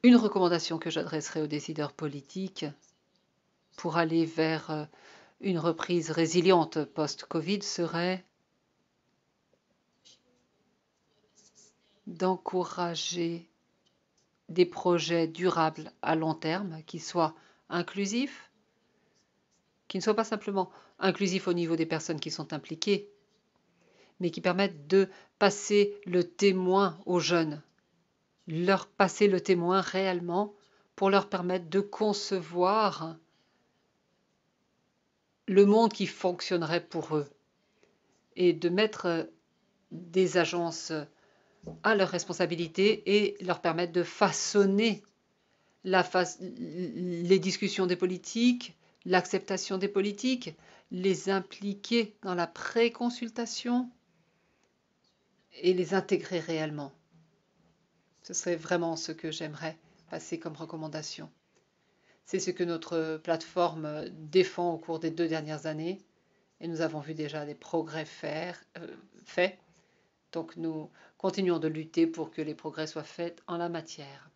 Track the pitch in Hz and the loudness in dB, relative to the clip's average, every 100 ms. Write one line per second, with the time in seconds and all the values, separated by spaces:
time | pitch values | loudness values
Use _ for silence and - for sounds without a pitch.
0 | 247 240 214 202 180 170 - 165 165 151 | 10 10 8 2 2 2 -2 -4 -4 -4
1 | - 160 151 160 151 151 143 151 147 - | -4 -6 -4 -4 -2 -4 -6 -6 -6 -6
2 | 151 143 139 190 190 - 151 147 _ _ | -8 -8 -12 -10 -8 -8 -10 -10 _ _
3 | _ _ _ _ _ _ _ - 175 160 | _ _ _ _ _ _ _ -8 -2 0
4 | 165 165 160 160 160 160 - 156 151 - | 2 2 2 2 0 0 -4 -8 -8 -14
5 | - - - _ 202 175 165 160 - 175 | -20 -20 -20 _ -2 0 0 -2 0 -2
6 | 156 160 165 175 175 180 156 156 143 - | 0 0 2 4 6 6 4 -2 -4 -2
7 | 151 - - 170 156 202 202 - 165 165 | -4 -4 -4 -4 -2 -4 -4 -4 -4 -2
8 | 180 185 _ _ _ _ _ _ _ _ | -2 -2 _ _ _ _ _ _ _ _
9 | _ _ _ _ _ _ _ _ _ _ | _ _ _ _ _ _ _ _ _ _
10 | - _ 254 247 _ _ _ _ _ _ | -20 _ _ _ _ _ _ _ _ _
11 | _ _ _ _ _ _ - _ _ _ | _ _ _ _ _ _ -20 _ _ _
12 | - 165 185 185 - 185 175 - 175 160 | -18 -2 0 0 -2 -2 -2 -4 -4 -4
13 | - 175 170 170 175 _ _ _ _ _ | -6 -2 -2 -4 -12 _ _ _ _ _
14 | _ _ _ _ - 175 175 - 180 170 | _ _ _ _ -6 2 2 4 2 2
15 | 151 170 160 160 180 165 160 156 156 _ | 2 0 0 0 0 2 0 0 -16 _
16 | - 165 160 156 160 180 196 160 - 170 | -2 0 0 -2 -2 -4 -4 -10 -12 -12
17 | - 180 160 160 _ _ _ 175 170 190 | -4 0 0 -2 _ _ _ -4 -4 -4
18 | 202 233 277 - - _ _ _ _ _ | -2 -2 -4 -8 -20 _ _ _ _ _
19 | _ _ _ _ _ _ _ _ _ 190 | _ _ _ _ _ _ _ _ _ -2
20 | 214 214 220 208 - 196 180 - - - | 0 0 0 -4 -4 -2 -4 -8 -20 -2
21 | 190 - 196 185 - 175 165 165 160 160 | 0 2 0 0 0 0 0 0 0 -2
22 | 156 156 156 - 156 151 - 156 - 196 | -4 -6 -6 -8 -8 -10 -10 -6 0 -2
23 | - _ _ _ _ _ _ _ _ _ | -2 _ _ _ _ _ _ _ _ _
24 | _ _ 175 160 180 180 196 160 147 190 | _ _ -4 0 0 2 0 -2 4 4
25 | 190 - - _ 202 202 - 208 202 - | 4 -2 -20 _ 4 4 2 4 4 0
26 | - 180 175 - 202 185 180 190 196 165 | 0 0 0 4 4 6 4 4 4 0
27 | - 180 143 170 156 147 _ _ _ _ | 0 0 2 2 2 -4 _ _ _ _
28 | _ _ _ _ - 160 180 190 - - | _ _ _ _ -8 -2 2 0 -2 0
29 | 190 - 208 185 175 180 170 190 180 190 | 0 4 4 4 2 2 4 2 0 -2
30 | 190 180 175 175 208 - _ _ _ - | -2 -2 -2 -2 -2 -6 _ _ _ 0
31 | 196 196 202 185 180 185 165 190 202 - | 4 4 2 -4 -2 -4 0 -2 -2 -2
32 | 214 202 - 190 160 175 180 220 208 147 | 0 0 -2 -6 -4 0 2 4 2 0
33 | 165 165 _ _ _ _ _ _ _ _ | -10 -12 _ _ _ _ _ _ _ _
34 | _ _ _ _ _ _ _ _ _ _ | _ _ _ _ _ _ _ _ _ _
35 | _ _ _ _ - 190 202 214 226 226 | _ _ _ _ 4 8 8 8 6 2
36 | 185 - 185 175 - 175 156 170 - 170 | -6 -2 -2 -2 -2 -2 0 -2 -2 -8
37 | - 156 143 _ _ _ _ _ _ _ | -2 -4 -4 _ _ _ _ _ _ _
38 | _ _ _ - 180 160 170 180 214 - | _ _ _ 2 4 4 0 2 0 0
39 | 180 165 - _ _ _ _ _ _ 165 | -2 -2 -4 _ _ _ _ _ _ -16
40 | 175 180 180 180 170 175 170 - - 156 | -2 2 4 2 2 0 -4 -6 -8 -8
41 | 143 _ _ _ _ _ 165 160 208 208 | -8 _ _ _ _ _ -18 -4 2 4
42 | 185 175 - 170 170 165 165 175 202 214 | 2 0 -4 -2 -2 0 -4 2 2 2
43 | - 208 196 - 185 175 180 165 175 175 | 2 2 2 -2 -4 0 0 0 0 0
44 | 175 - 196 156 - 202 196 196 226 196 | -2 2 2 2 0 4 6 4 2 0
45 | _ _ _ _ _ _ _ _ 190 185 | _ _ _ _ _ _ _ _ 2 2
46 | 180 185 175 - 180 - 170 165 175 - | 4 0 0 -4 -14 -10 -10 -6 -6 -6
47 | 180 170 175 190 180 185 202 - 185 180 | -6 -4 4 4 4 -2 -4 0 0 0
48 | 185 180 - 226 247 247 - - _ _ | 0 -2 -6 2 4 2 -4 -18 _ _
49 | 175 180 175 190 - 185 - 185 202 202 | 2 2 2 -4 -2 -6 -4 -4 -2 0
50 | 202 202 254 254 165 156 - - _ 180 | -2 -2 -2 -2 -6 -16 -20 -20 _ -2
51 | 190 170 190 190 185 - 202 202 - 233 | 0 0 0 0 -2 -8 -8 -8 0 0
52 | 214 _ 196 175 170 - - 233 233 233 | 0 _ -6 -4 -4 -6 -4 2 2 2
53 | 240 240 233 - 233 - 240 247 247 _ | -4 -4 -10 -8 -8 -6 -2 -2 -2 _
54 | _ _ _ _ _ _ _ _ _ _ | _ _ _ _ _ _ _ _ _ _
55 | _ _ _ _ _ 139 175 185 165 190 | _ _ _ _ _ 0 2 2 2 0
56 | 185 196 - 180 160 160 156 147 139 _ | 2 -2 0 -6 -2 -4 -2 -6 -10 _
57 | _ _ _ _ _ _ _ _ _ _ | _ _ _ _ _ _ _ _ _ _
58 | _ _ - 185 175 170 160 175 165 160 | _ _ -10 -6 -2 -4 0 0 0 -4
59 | - 156 165 156 156 147 160 156 _ _ | -8 -8 -8 -8 -10 -8 -10 -10 _ _
60 | _ 156 - 165 165 151 165 160 156 156 | _ -14 -8 -8 -8 -12 -12 -10 -10 -10
61 | 151 - 156 _ _ _ _ _ _ _ | -10 -12 -16 _ _ _ _ _ _ _
62 | _ _ - 190 185 175 175 165 165 165 | _ _ -6 -4 -2 -2 -2 -4 -4 -4
63 | 160 156 165 160 - 180 175 156 151 151 | -2 -4 -2 -2 -2 0 0 -2 -8 -8
64 | 165 156 156 185 185 - 175 160 165 160 | -10 -12 2 4 4 0 -2 -4 -6 -4
65 | 165 160 165 160 147 151 156 156 165 196 | -4 -2 -2 -2 -6 -8 -6 -6 -6 -8
66 | _ _ _ _ _ _ 165 160 160 151 | _ _ _ _ _ _ -8 -2 -2 -4
67 | 147 156 151 151 147 147 - 165 160 156 | -8 -8 -6 -6 -10 -12 -4 -4 -2 -8
68 | 156 - 147 151 180 175 _ 165 165 - | -8 -10 -8 -6 -8 -12 _ -18 -16 -18
69 | - - - - 185 214 _ _ _ _ | -20 -20 -8 0 0 0 _ _ _ _
70 | _ _ _ 170 165 - 165 156 151 _ | _ _ _ -10 -10 -8 -6 -6 -12 _
71 | - _ 190 190 185 165 156 156 156 - | -20 _ -4 0 0 0 -2 -4 -4 2
72 | 165 160 160 - 151 151 156 147 156 156 | 2 0 -8 -6 -8 -8 -10 -8 -8 -8
73 | 143 - 170 170 - 170 170 170 156 - | -12 -8 -10 -10 -10 -6 -4 -6 -10 -16
74 | 139 139 - | -18 -20 -20